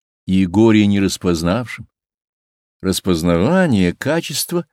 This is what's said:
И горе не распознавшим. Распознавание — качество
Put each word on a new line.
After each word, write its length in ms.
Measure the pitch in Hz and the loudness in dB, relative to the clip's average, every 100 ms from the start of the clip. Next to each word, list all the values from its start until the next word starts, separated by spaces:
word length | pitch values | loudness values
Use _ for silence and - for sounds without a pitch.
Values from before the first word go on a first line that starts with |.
| _ _ - | _ _ -2
И 200 | 92 95 | 0 2
горе 400 | 92 113 107 101 | 4 4 6 4
не 140 | 101 | 2
распознавшим. 880 | 95 - 92 85 85 110 117 - - _ _ _ _ _ _ _ _ _ | 0 -2 -2 -2 -2 -2 -6 -14 -18 _ _ _ _ _ _ _ _ _
Распознавание — 1120 | 95 92 - 85 87 85 107 185 175 107 90 - | -4 -4 -2 0 0 0 0 0 0 0 0 -2
качество 680 | 131 165 - 143 - 175 170 | -4 -4 -6 -8 -6 -8 -8